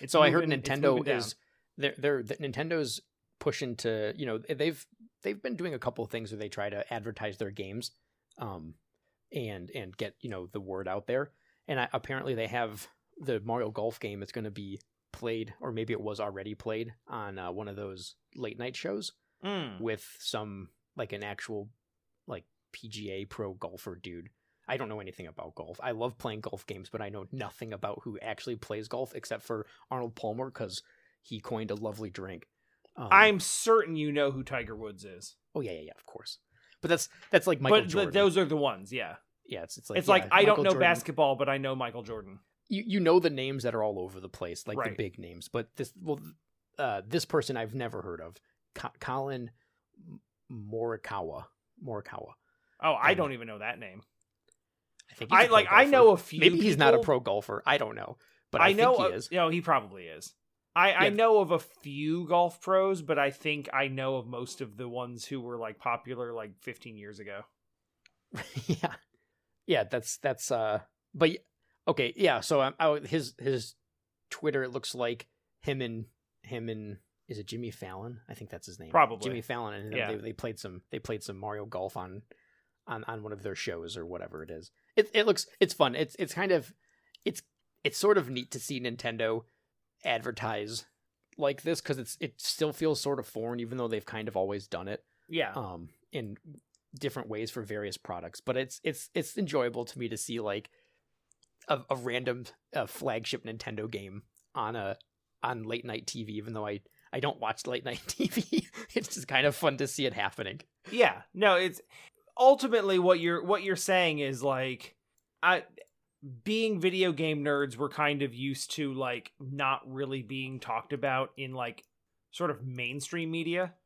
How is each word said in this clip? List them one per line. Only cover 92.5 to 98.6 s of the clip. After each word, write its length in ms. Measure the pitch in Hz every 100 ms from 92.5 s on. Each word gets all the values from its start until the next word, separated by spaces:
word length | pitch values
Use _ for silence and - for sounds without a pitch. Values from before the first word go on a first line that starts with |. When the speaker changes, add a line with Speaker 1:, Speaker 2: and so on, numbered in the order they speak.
| - 151
Speaker 2:
feels 260 | - 160 147
sort 180 | 143 135
of 80 | -
foreign, 340 | 113 113 120
even 180 | 117 127
though 100 | 117
they've 160 | 110
kind 240 | - 113 107
of 80 | 101
always 320 | 98 101 98
done 200 | 85 95
it. 140 | 107 _ _ -
Speaker 1:
Yeah. 260 | 160 117
Speaker 2:
Um, 340 | 98 104 87 85 _ _
in 240 | 143 107 104 160 143 _ _ _ 131
different 320 | 139 131 107
ways 220 | 110 113
for 120 | -
various 340 | 104 104 104 -
products, 440 | - 87 85 -
but 160 | -
it's, 240 | 123